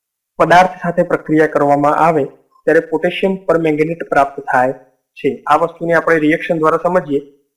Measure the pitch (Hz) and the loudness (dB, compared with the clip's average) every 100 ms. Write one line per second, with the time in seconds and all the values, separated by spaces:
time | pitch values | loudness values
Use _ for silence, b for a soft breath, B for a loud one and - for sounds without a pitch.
0 | _ _ _ - 160 175 185 - 175 170 | _ _ _ -4 4 4 4 0 -4 -2
1 | 170 165 - 156 151 147 143 143 147 151 | -2 -2 0 0 2 0 2 2 2 2
2 | 160 156 135 - _ _ - 156 160 156 | 2 0 -2 -8 _ _ 0 0 0 -2
3 | 180 180 190 190 190 165 160 151 156 165 | -4 -2 -2 -2 -2 0 0 0 -2 -4
4 | - 147 139 - - 131 127 - - _ | -4 -2 -2 -4 -4 0 0 -4 -14 _
5 | _ - 139 127 - 151 170 - 170 165 | _ -6 -4 -4 0 0 0 -4 -2 0
6 | 160 165 151 170 - 165 156 160 175 180 | 2 2 2 0 -2 -2 0 0 0 -2
7 | 151 135 - _ _ | -2 -4 -6 _ _